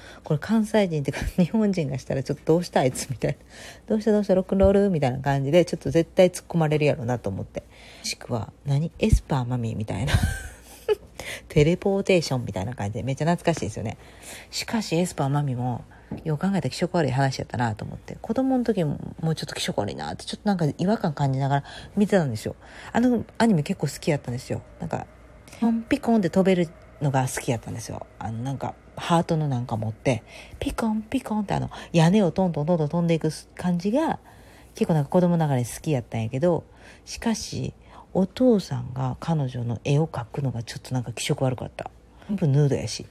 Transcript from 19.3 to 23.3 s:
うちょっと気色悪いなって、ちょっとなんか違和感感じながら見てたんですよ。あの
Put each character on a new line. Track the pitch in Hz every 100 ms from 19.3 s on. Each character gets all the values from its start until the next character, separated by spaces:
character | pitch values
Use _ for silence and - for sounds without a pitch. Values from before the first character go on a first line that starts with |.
う |
ち | 156
ょ |
っ | -
と |
気 | -
色 | - -
悪 | 104
い |
な | 67 73
っ | -
て、 |
ち | -
ょ | -
っ |
と | 208
な |
ん | 180
か | 151 -
違 | 185
和 | 226
感 | 175
感 | 143 139
じ | 131
な | 139
が | 139
ら | - - - 202
見 | 202
て | 196
た |
ん | 139
で | 110
す |
よ。 | - - - - -
あ | -
の | 247 226 -